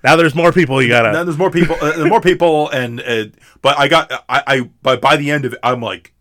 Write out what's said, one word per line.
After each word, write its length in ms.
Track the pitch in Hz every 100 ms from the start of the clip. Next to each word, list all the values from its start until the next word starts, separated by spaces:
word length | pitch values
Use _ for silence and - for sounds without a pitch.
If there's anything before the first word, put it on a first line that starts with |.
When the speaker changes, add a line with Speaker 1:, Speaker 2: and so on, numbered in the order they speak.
Speaker 1:
Now 140 | 123 165
there's 200 | 165 143
more 180 | 170
people 280 | 180 151 135
you 60 | 127
gotta 220 | 120 113
Speaker 2:
Now 140 | 156 175
there's 120 | 151
more 140 | 185
people, 240 | 175 170 165
uh, 100 | 147 160
there 80 | 156
are 40 |
more 120 | 208
people, 480 | 175 180 175 156 147
and, 320 | 139 123 117
uh, 240 | 127 117 104 _ _ _
but 160 | 135 143
I 120 | 143
got, 220 | 165 151 131 _
I, 140 | 131 139
I, 120 | 135 123 _
but 200 | 139 127
by 160 | 135 151
the 120 | 143
end 120 | 147 123
of 80 |
it, 60 | 117
I'm 180 | 120 123
like 320 | 113 92 _ _